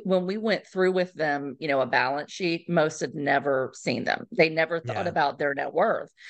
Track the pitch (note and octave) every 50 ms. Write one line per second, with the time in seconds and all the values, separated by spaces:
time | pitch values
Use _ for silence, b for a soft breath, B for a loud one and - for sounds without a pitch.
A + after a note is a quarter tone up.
0 | - F#3 F#3+ F#3 F3+ F#3 G3+ A3 G#3+ A3 F#3+ - - - - F#3+ F#3 F#3 F#3 F#3
1 | F3+ F3+ - D3+ D#3 D3 C#3+ C#3+ C#3+ C#3 B2+ - D#3 D3 C#3 C3+ B2+ B2 C3+ B2+
2 | B2 C3 C#3 D3 C#3+ - - - F#3+ E3+ E3 E3 - - E3+ E3 D3+ D#3 D3+ -
3 | E3 C3 C#3+ D3+ C#3 C#3 C#3 C#3 C3 C#3+ C3+ C3 C3 A2+ - - - - B2 -
4 | - - - - - - - - D#3+ D#3+ D#3+ D#3+ D#3+ D#3 E3+ E3 - A#2+ G#2 -
5 | - F3 E3 E3+ D3 C#3 C3+ C#3 D3+ C#3+ C#3 C#3 C3+ - - E3 G3+ A3+ D#3 -
6 | - - _ B B